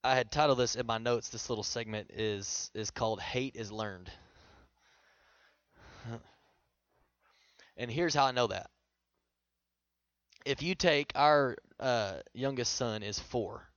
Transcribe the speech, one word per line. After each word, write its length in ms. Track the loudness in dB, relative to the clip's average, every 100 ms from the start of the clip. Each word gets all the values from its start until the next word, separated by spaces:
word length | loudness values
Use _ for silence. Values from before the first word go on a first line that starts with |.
I 120 | 4 4
had 160 | 4
titled 280 | 4 4 6
this 160 | 4 0
in 100 | -2
my 140 | 0
notes, 300 | 2 0 0
this 200 | -10 -4
little 140 | -4
segment 480 | -2 -4 -4 -6 -6
is, 600 | -4 -2 -2 -4 -6 -6
is 180 | -6 -8
called 280 | -2 -2 -2
Hate 360 | -4 -4 -4 -6
is 160 | -10
Learned. 380 | -6 -6 -8 -14 -20 -20 -20 -20 -20 _ _ _ _ _ _ _ _ _ _ _ _ -20 -16 -12
<laughs> 140 | -12 -12 _ _ _ _ _ _ _ _ _ _ _ _ _ -20 -10
And 120 | -6
here's 240 | 0 0 4
how 100 | 4
I 60 |
know 160 | 4 2
that. 240 | 0 -8 _ _ _ _ _ _ _ _ _ _ _ _ _ _ _ _ -10 -4
If 180 | -2
you 100 | -2
take 380 | 2 2 2 0
our, 440 | 4 6 6 4 -2 _ _
uh, 340 | 0 0 0 -4 -10
youngest 400 | -4 -4 -2 -2
son 300 | 0 -2 -2
is 160 | -4 -8
four. 500 | -4 -4 -4 -8 -16